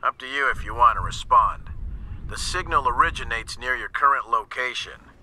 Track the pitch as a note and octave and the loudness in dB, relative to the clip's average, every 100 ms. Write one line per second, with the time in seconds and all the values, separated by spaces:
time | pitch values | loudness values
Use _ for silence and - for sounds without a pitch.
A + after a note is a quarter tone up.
0 | B2+ - C3 C#3 C#3 A2 G2+ A2 A#2 A2 | -2 -4 -8 0 0 0 -4 6 6 6
1 | A2 A#2 - B2 G2+ - - - - - | -4 -6 4 6 6 0 -8 -8 -8 -8
2 | - - - G#2 - F3+ F3 D#3 C3+ C3+ | -10 -10 -8 -6 -4 -4 0 2 2 4
3 | E3 C#3+ B2 A2+ A2 - B2 B2 G#2 - | 2 2 -4 -4 -6 -8 -4 -4 -4 -2
4 | C#3 C3+ G#2+ A#2 G#2 C3 B2+ A#2 F#2+ F2+ | 0 0 0 -2 -2 -6 -4 -6 -10 -14
5 | - - | -20 -20